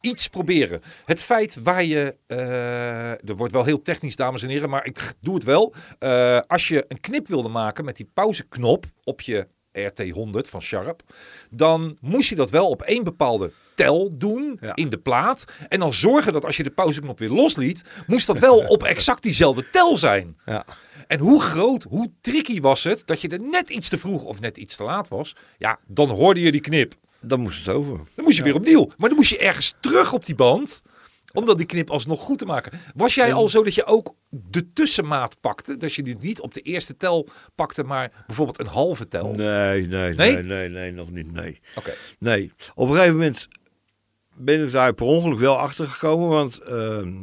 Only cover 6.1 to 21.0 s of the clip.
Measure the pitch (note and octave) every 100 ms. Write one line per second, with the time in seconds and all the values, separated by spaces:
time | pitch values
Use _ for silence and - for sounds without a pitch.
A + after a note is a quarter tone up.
6.1 | B2 B2 B2 - F3+ - D#3 - B2+ -
7.1 | C#4 D4+ D#3+ A2+ A2+ A2 - A2+ - G2+
8.1 | - G#3 G#3 - - A#2+ E3+ - _ -
9.1 | C3 - G#2+ F#2 _ _ - G2+ - F#2+
10.1 | E2 A2 G#2 - F#2 - G2+ G#2+ E3+ _
11.1 | - - - _ A#2+ D#3+ D#3+ D#3+ D3+ A#2+
12.1 | A3+ - F3 B2+ D3 F#3 B2+ - A3+ F#3
13.1 | - C#3 A2+ F2+ _ _ - C3+ D#3 G3
14.1 | D3+ F#3+ A#3 D4 A#3+ A2 G2 D#3 G#2+ -
15.1 | B2 F#3 C4 - - D3+ F#3+ E3 A#2 G3+
16.1 | C#4+ A3 D#3 D#3+ D3 C#3+ - F#3 D3 C#3+
17.1 | A#2 A2 C#3 D#4 D#4 C3 F#3 - - -
18.1 | A#3 - F3 C4 A#3+ - G#3 - - -
19.1 | B3 A3+ - D3+ B2 - F#4 F4 C#4+ C#3+
20.1 | G2+ F2 D#2+ - A2 - - - -